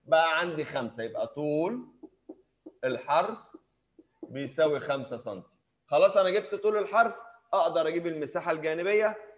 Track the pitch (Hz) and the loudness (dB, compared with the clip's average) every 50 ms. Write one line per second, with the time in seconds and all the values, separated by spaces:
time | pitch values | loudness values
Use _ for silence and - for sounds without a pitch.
0 | _ - 156 160 165 165 160 160 175 175 160 151 147 - - 139 123 110 - 117 | _ 2 4 4 4 4 2 0 0 -2 -2 -4 -6 -4 -4 -6 -6 -6 -6 -8
1 | 113 117 113 123 127 117 - 143 151 151 147 151 165 190 240 254 247 - _ _ | -8 -8 -4 -6 -6 -6 -4 -4 -2 0 0 0 0 -2 -4 -6 -10 -14 _ _
2 | - - _ _ _ - - - _ _ _ _ _ - - _ - 131 127 110 | -20 -20 _ _ _ -20 -20 -20 _ _ _ _ _ -20 -12 _ -4 -4 -4 -4
3 | - - 143 165 185 - - - - _ - - _ _ _ _ _ _ _ - | -2 2 2 2 2 0 -4 -10 -14 _ -20 -20 _ _ _ _ _ _ _ -20
4 | _ _ _ _ - - 120 135 139 - - 160 156 151 147 135 - - 139 135 | _ _ _ _ -18 -12 -10 -10 -10 -6 0 2 2 2 2 0 -2 -4 -4 -4
5 | 123 - 123 110 - 113 101 95 - _ _ _ _ _ _ _ _ _ 143 151 | -4 -8 -10 -10 -8 -10 -10 -10 -12 _ _ _ _ _ _ _ _ _ 4 6
6 | 185 196 190 202 190 185 185 208 202 - 208 190 202 214 214 214 196 - 196 226 | 6 6 6 4 4 4 2 0 -2 -2 -6 -2 0 0 2 2 -2 2 4 4
7 | 233 226 - - - - - _ _ _ - 196 165 160 156 170 156 160 165 170 | 4 4 2 -6 -14 -20 -20 _ _ _ 0 2 2 2 2 0 0 0 -2 -2
8 | 170 170 160 156 147 135 - 175 156 170 160 160 156 160 156 165 175 196 208 214 | -2 -4 -4 -4 -6 -6 -6 -4 -2 -2 -4 -2 -2 -2 -2 -2 0 2 2 2
9 | 214 202 214 - - - - | 2 2 0 -4 -12 -18 -20